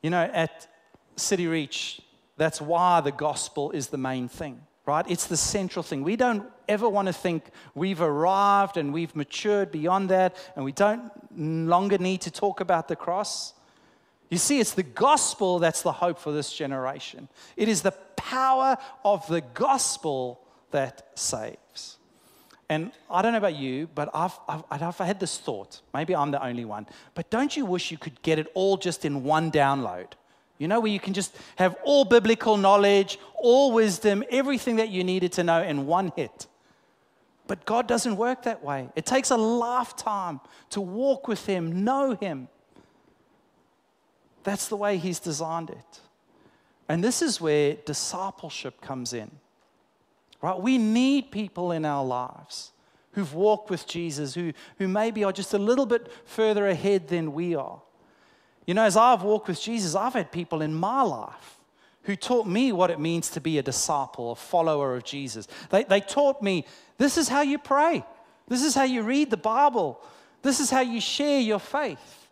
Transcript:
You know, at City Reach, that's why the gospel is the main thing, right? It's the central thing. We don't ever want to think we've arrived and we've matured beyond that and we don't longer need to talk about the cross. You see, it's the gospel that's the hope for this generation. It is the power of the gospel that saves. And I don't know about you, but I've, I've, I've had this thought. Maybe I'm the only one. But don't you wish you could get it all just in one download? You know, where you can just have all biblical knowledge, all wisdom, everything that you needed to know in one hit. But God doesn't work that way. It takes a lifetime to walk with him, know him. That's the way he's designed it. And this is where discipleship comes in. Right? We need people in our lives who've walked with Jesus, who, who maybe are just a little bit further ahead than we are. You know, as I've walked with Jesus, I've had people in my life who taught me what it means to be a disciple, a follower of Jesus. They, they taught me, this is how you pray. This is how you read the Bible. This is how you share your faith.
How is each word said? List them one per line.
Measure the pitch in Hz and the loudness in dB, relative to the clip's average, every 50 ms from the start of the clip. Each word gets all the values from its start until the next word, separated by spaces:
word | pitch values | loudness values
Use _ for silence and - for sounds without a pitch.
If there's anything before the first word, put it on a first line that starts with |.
You | - 156 | 0 0
know, | 175 180 165 - | 2 2 0 0
at | 254 175 165 156 - - - _ _ _ _ _ _ - _ _ _ | 0 -2 -2 -2 -4 -12 -20 _ _ _ _ _ _ -20 _ _ _
City | - - - 202 180 175 | -6 -2 -2 0 0 0
Reach, | 165 160 160 151 135 - - - - - - - _ _ _ _ _ _ | 0 0 -2 -2 -4 -6 -8 -8 -8 -10 -14 -18 _ _ _ _ _ _
that's | - 156 160 - - | -2 -2 -2 -2 -4
why | 151 147 170 170 180 180 175 165 | -4 -2 0 2 4 4 4 4
the | 147 143 | 2 2
gospel | 139 139 147 151 139 - - - - 151 139 - | -2 -2 -4 -4 -2 -4 -8 -6 -6 -6 -6 -4
is | - 147 131 - | -4 -6 -6 -6
the | - | -6
main | 135 127 131 131 127 127 120 | -6 -4 -4 -4 -4 -6 -8
thing, | - - 165 147 123 120 - _ _ _ _ | -8 -12 -12 -12 -12 -16 -20 _ _ _ _
right? | - 143 156 175 - | -2 0 0 0 0
It's | 175 175 - | -2 -4 -2
the | - 175 | -2 -2
central | 156 - - - 208 190 180 - 185 | -2 -2 0 0 -2 -2 -2 -4 -6
thing. | 160 - 160 139 | -6 -6 -6 -4
We | 139 160 214 | -2 -2 0
don't | 220 254 247 233 202 202 - - - _ - | 2 2 2 2 0 -4 -8 -18 -12 _ -2
ever | 208 202 220 233 | 0 2 2 2
want | 196 202 196 | 2 2 0
to | 190 170 | 0 -2
think | - - 185 170 160 - - _ - - - _ | -2 -2 -2 -2 -2 -6 -8 _ -20 -20 -16 _
we've | 139 170 190 196 156 | -4 -2 -2 0 0
arrived | 175 156 143 143 160 180 190 196 202 202 202 202 196 196 196 | 0 0 2 2 2 2 4 4 4 4 6 4 4 2 0
and | 175 147 143 | -4 -2 -2
we've | 143 165 170 160 - | -2 -4 -4 -4 -4
matured | 151 143 - - - - 208 208 202 196 170 | -8 -8 -6 -8 -4 0 2 2 2 0 -2
beyond | 156 156 151 170 185 196 196 180 | -4 -4 0 2 2 2 2 2
that | 190 185 185 180 185 - - - - | 4 4 4 2 0 -4 -18 -14 -10
and | - 135 | -6 -6
we | 135 | -6
don't | 139 - 196 208 214 240 247 226 - - - - - - | 0 2 2 2 2 -2 -8 -14 -18 -20 -20 -18 -10 -6
longer | 151 156 160 160 165 165 175 175 196 202 202 190 | -4 -2 -2 -2 2 4 4 4 4 2 0 0
need | 180 185 190 185 | 0 0 -2 -2
to | - 175 | -6 -10
talk | - - - 202 190 - | -6 -2 -2 -2 -2 -4
about | 185 170 180 165 160 - | -2 0 0 0 0 -4
the | 254 | -8
cross. | - - - 175 190 208 - - - - - - _ _ _ _ _ _ _ _ _ _ _ _ _ _ _ | -6 -4 -4 -4 -4 -4 -6 -6 -8 -10 -12 -14 _ _ _ _ _ _ _ _ _ _ _ _ _ _ _
You | 170 175 | -2 -2
see, | - - 285 277 | 0 2 2 2
it's | 220 - - | 2 0 0
the | - | -4
gospel | 185 131 117 - 214 277 302 - 277 - - - 208 185 180 175 | -4 -4 -2 2 4 4 6 4 2 0 -2 0 0 2 2 2
that's | 170 160 160 - | 2 2 0 0
the | - 175 | -2 -4
hope | 147 - 175 180 165 - | -2 0 -2 -2 -2 -2
for | - 151 | -6 -4
this | 147 151 139 - | -4 -4 -4 -6
generation. | - - 156 139 139 135 127 131 143 147 - - - 147 143 - _ - - - - | -8 -8 -6 -6 -4 -4 -4 -6 -6 -8 -12 -14 -16 -16 -20 -20 _ -20 -20 -18 -4
It | - 214 214 | -2 0 0
is | 220 175 | 0 2
the | - 190 185 - - - - | 0 -2 -2 -2 -20 -14 -14
power | - - - - 262 262 262 262 262 262 269 247 240 - - - - | -12 -10 -6 -2 0 2 4 4 4 4 2 2 0 -2 -16 -20 -2
of | - 202 208 175 - - | 0 0 0 0 0 -2
the | 165 170 | -4 -4
gospel | 147 123 117 - 233 262 269 262 - - - - - 160 143 131 127 123 120 - _ _ _ _ _ _ | -4 -6 -4 -2 2 2 2 2 0 -2 -4 -4 -4 -4 -2 -2 -4 -6 -8 -14 _ _ _ _ _ _
that | - 143 135 131 - - - _ _ | -2 -2 -2 -2 -6 -16 -20 _ _
saves. | - - - - 113 110 - - - _ _ _ - - - - _ _ _ _ _ _ _ _ _ _ _ - _ _ _ | -6 -6 -4 -4 -4 -8 -10 -12 -16 _ _ _ -18 -18 -18 -20 _ _ _ _ _ _ _ _ _ _ _ -20 _ _ _
And | 156 156 160 220 - - _ - | -4 -4 -4 -6 -10 -18 _ -2
I | 175 175 | 0 2
don't | 196 226 | 2 2
know | 233 220 | 2 2
about | 202 196 160 | 0 0 -2
you, | 147 135 131 127 135 156 165 160 | -2 -4 -4 -4 -4 -6 -6 -6
but | 147 147 151 | -6 -6 -4
I've, | - 151 165 190 - - - | -2 -2 -2 -2 -4 -8 -10
I've, | - 175 156 - - - 147 | -8 -8 -8 -8 -10 -8 -6
I've | 165 170 175 - | -6 -6 -4 -4
had | 190 175 202 190 | -2 -4 -2 -2
this | 190 160 - - | -4 -6 -6 -8
thought. | - - 120 101 98 - - - _ _ - | -8 -8 -8 -8 -10 -14 -20 -20 _ _ -6
Maybe | 135 160 160 180 | -6 -2 0 0
I'm | 156 143 147 | 0 2 0
the | 143 139 - | 0 -4 -4
only | 127 120 120 117 | -4 -6 -6 -8
one. | 110 104 104 104 - - - - - _ | -8 -10 -10 -12 -14 -20 -20 -20 -14 _
But | - 170 _ | -10 -6 _
don't | - 226 269 294 - | -2 0 0 0 -2
you | 311 269 | -4 -2
wish | 190 180 175 - - | -2 -2 -2 -4 -6
you | 170 | -10
could | 156 - 160 139 - | -10 -12 -14 -14 -6
get | - 160 160 156 | -2 0 0 0
it | 156 156 | 0 -4
all | - 185 190 196 196 | -2 0 2 2 2
just | 190 - 180 160 - - | 2 0 -4 -4 -2 -4
in | 156 143 139 127 | -4 -2 -2 0
one | 143 151 156 165 165 | 2 2 2 2 2
download? | - 151 139 139 139 139 123 98 90 90 92 - - _ _ _ _ _ _ _ _ _ | 2 4 4 4 2 0 -2 -6 -8 -10 -12 -16 -18 _ _ _ _ _ _ _ _ _
You | 143 160 | -4 0
know, | 202 233 | 0 0
where | 226 220 | 2 0
you | 208 190 | -2 -2
can | - 190 190 | -4 -4 -4
just | 196 190 - - - - - - | -4 -4 -6 -8 -16 -20 -20 -2
have | - 185 185 185 - | 2 2 2 2 -2
all | - 277 285 285 277 | 2 4 6 6 6
biblical | 185 233 240 196 220 226 220 - 226 214 202 | 8 6 6 8 6 2 4 4 2 2 4
knowledge, | 196 196 202 202 202 202 202 196 196 196 - - - - - | 6 6 6 8 8 6 6 6 4 2 -4 -14 -14 -14 -8
all | - - 240 240 262 277 269 | 0 4 6 6 8 6 6
wisdom, | 226 226 220 214 180 - - 208 202 202 - - | 6 4 4 4 2 2 2 2 2 2 0 0
everything | 247 262 277 269 277 240 - 254 233 | 0 0 2 2 0 -2 0 0 0
that | 220 220 220 | 0 0 0
you | 190 185 | 0 -2
needed | 180 185 185 185 180 180 - | 0 0 0 0 0 0 0
to | - 175 | 0 2
know | 170 165 165 | 4 4 2
in | 175 180 147 143 139 | 2 0 -2 -2 0
one | 139 165 180 196 175 - | 0 0 0 0 0 -4
hit. | - 143 110 - - - _ _ _ _ _ _ _ _ _ _ _ _ _ _ _ _ _ _ _ _ | -6 -8 -8 -8 -16 -20 _ _ _ _ _ _ _ _ _ _ _ _ _ _ _ _ _ _ _ _
But | - 202 175 - | -10 -10 -8 -4
God | - 214 233 240 208 | 0 0 0 2 2
doesn't | 240 240 - 247 208 185 | 0 0 0 -2 0 0
work | 226 247 262 254 | 0 -2 -2 -2
that | - 233 226 - | -4 -6 -6 -4
way. | - 143 143 135 127 127 - | -6 -6 -6 -6 -6 -6 -8
It | 160 160 | -6 -4
takes | - 247 269 262 - | 0 0 0 2 2
a | 262 233 | 2 2
lifetime | 220 220 233 240 233 233 247 254 240 - - - - 226 214 202 185 175 151 135 - - - - - _ | 4 2 2 0 0 0 0 0 0 -2 -8 -6 -4 -4 -4 -2 -4 -6 -8 -10 -14 -20 -20 -20 -20 _
to | - 202 | -6 -6
walk | 196 175 185 220 254 277 269 226 - | -6 -6 -4 -2 2 2 0 0 0
with | - 220 180 - | -4 -4 -4 -2
him, | - 196 180 165 165 165 180 196 | -2 -2 -2 0 -2 -2 0 0
know | 226 269 269 277 269 240 | 0 2 2 0 0 -2
him. | 180 208 190 156 135 127 - _ _ _ _ _ - _ _ _ _ _ _ _ _ _ _ _ _ _ _ _ _ _ _ _ _ _ _ _ _ _ _ _ _ _ _ _ _ | -2 -4 -6 -6 -8 -10 -14 _ _ _ _ _ -20 _ _ _ _ _ _ _ _ _ _ _ _ _ _ _ _ _ _ _ _ _ _ _ _ _ _ _ _ _ _ _ _
That's | _ 196 202 196 - - | _ -6 -4 -4 -4 -6
the | 220 | -4
way | 202 208 208 208 185 | -2 0 0 0 0
he's | 160 185 170 - | -2 -4 -6 -6
designed | - 170 151 139 165 160 165 165 165 156 | -6 -6 -6 -6 -6 -6 -6 -6 -6 -8
it. | - - - _ - - _ _ _ _ _ _ _ _ _ _ _ _ _ _ _ _ _ | -14 -18 -20 _ -20 -20 _ _ _ _ _ _ _ _ _ _ _ _ _ _ _ _ _
And | - 156 165 | -4 -2 0
this | 180 240 247 - | 2 0 0 2
is | 339 302 214 - | 0 0 0 0
where | 165 156 147 147 147 143 151 | 0 2 4 4 4 2 2
discipleship | - - - 147 - - - - 180 190 196 - - - 160 - - - 135 - _ | -2 -6 -8 -6 -6 -6 -6 -6 -6 -6 -6 -8 -10 -14 -12 -12 -10 -12 -12 -14 _
comes | - - 135 127 123 120 120 | -12 -10 -8 -8 -6 -6 -8
in. | 117 107 - - 143 _ _ _ _ _ _ _ _ _ _ _ _ _ _ _ _ _ _ - _ | -8 -10 -10 -18 -20 _ _ _ _ _ _ _ _ _ _ _ _ _ _ _ _ _ _ -16 _
Right? | - 160 185 180 | -4 -4 -4 -2
We | 180 240 262 254 | 0 2 2 4
need | 220 214 220 240 254 262 277 285 - - | 4 4 4 4 4 4 2 2 0 -2
people | - 202 214 185 _ - 180 175 | -6 -8 -8 -6 _ -6 -4 -2
in | 170 160 156 | -2 -2 -2
our | 151 143 139 135 | -2 -2 -2 -2
lives | 131 123 123 123 131 - - 151 _ - - - - _ _ _ _ _ _ _ _ | -2 -2 -4 -4 -6 -10 -18 -18 _ -14 -14 -14 -16 _ _ _ _ _ _ _ _
who've | _ 202 202 143 139 | _ -6 -6 -4 -2
walked | 160 196 214 214 208 214 - | 2 4 4 4 2 0 -6
with | 190 165 - - | -8 -8 -6 -8
Jesus, | - 170 175 165 147 139 151 135 131 | -8 -6 -6 -6 -6 -6 -8 -6 -6
who, | 175 175 165 151 - - - - _ | -6 -6 -6 -6 -10 -16 -20 -8 _
who | 196 | -4
maybe | 190 185 208 214 226 220 214 208 | -2 0 0 0 0 0 0 -2
are | 196 | -2
just | 190 196 190 - | -2 -4 -6 -2
a | - 202 | -2 0
little | 196 214 247 254 277 | 2 2 2 2 2
bit | 214 240 233 233 - - - - | 2 0 -2 -2 -6 -20 -20 -20
further | - - - 220 214 214 208 202 196 | -14 -2 0 2 2 4 2 2 2
ahead | 185 147 135 196 202 190 165 147 | 0 2 2 2 2 2 0 0
than | 175 170 160 156 | -2 -2 -2 -4
we | 139 156 175 175 170 | -4 -4 -4 -2 -2
are. | 147 131 - - - - _ _ _ _ _ _ _ _ _ _ _ _ _ _ _ _ | -4 -4 -6 -10 -16 -20 _ _ _ _ _ _ _ _ _ _ _ _ _ _ _ _
You | - 180 | -2 2
know, | 214 226 | 4 4
as | 214 170 | 6 6
I've | 214 226 247 254 202 175 | 6 8 8 6 4 4
walked | 208 214 214 214 - | 2 0 0 0 -4
with | 180 - | -6 -6
Jesus, | - 214 233 233 196 175 151 | -6 -6 -4 -4 -2 -2 -2
I've | 190 208 247 | -2 -2 0
had | 247 247 170 - | -2 -2 -4 -4
people | - 170 175 - - 156 | -6 -8 -6 -4 -4 -4
in | 156 151 | -2 -2
my | 156 160 175 202 247 269 | -2 -2 -2 0 2 2
life | 269 202 143 113 107 - - - - - - _ _ _ _ _ _ _ _ _ _ | 0 0 0 -4 -8 -12 -14 -18 -20 -20 -20 _ _ _ _ _ _ _ _ _ _
who | - 202 | -6 -6
taught | - - - 247 240 220 | -6 -2 0 0 2 2
me | 196 170 214 262 269 | 2 2 2 2 2
what | 214 175 185 180 | 4 2 2 2
it | 170 156 | 2 0
means | 147 165 170 170 165 - | -2 -2 -2 -2 -4 -6
to | - 165 | -8 -6
be | 135 160 160 147 | -4 -2 -2 -2
a | |
disciple, | 135 135 127 - - - 156 143 135 123 - - 120 117 | -2 -2 -4 -4 -2 -2 -2 -2 -2 -4 -8 -10 -8 -8
a | 117 | -8
follower | - - - - 175 165 160 156 147 143 135 127 | -10 -8 0 2 2 4 4 2 2 0 -2 -2
of | 123 | -4
Jesus. | 117 - - 143 139 127 110 110 101 - - - - - | -6 -10 -10 -10 -10 -10 -10 -12 -14 -14 -18 -20 -8 0
They, | - 196 | 0 0
they | 269 - 190 208 | 4 4 2 2
taught | 202 - - 277 285 277 269 277 | 2 0 0 2 4 2 2 0
me, | 208 202 190 170 131 - - - - _ _ _ | -2 -2 -2 -2 -4 -6 -18 -20 -20 _ _ _
this | 247 285 - 330 | 0 2 2 2
is | 302 - | 0 2
how | 240 285 | 2 2
you | 294 277 285 294 | 2 2 0 -4
pray. | - - 269 277 302 330 339 214 - - - - - _ _ _ _ | 0 0 2 4 4 4 2 0 -4 -8 -18 -20 -20 _ _ _ _
This | - 240 247 | -4 -2 0
is | 277 311 247 | 0 2 2
how | 269 269 | 2 2
you | 262 254 240 | 2 2 0
read | 214 214 262 285 302 277 | 0 0 2 2 2 2
the | 220 | 0
Bible. | 175 - 220 220 247 285 285 240 233 175 143 120 - - - - - - _ _ _ | -2 0 0 2 4 4 4 4 2 -2 -2 -4 -8 -16 -20 -20 -20 -20 _ _ _
This | - 269 269 - | 0 0 0 2
is | 294 240 | 0 2
how | 262 262 | 2 2
you | 262 247 233 233 | 2 2 -2 -4
share | - - - - 285 294 285 277 | -4 -4 -2 0 2 2 4 2
your | 247 214 214 196 | 2 2 0 -2
faith. | - - - - 302 240 151 - - - - - - _ | -2 -4 -4 -4 -4 -4 -6 -10 -16 -20 -20 -20 -20 _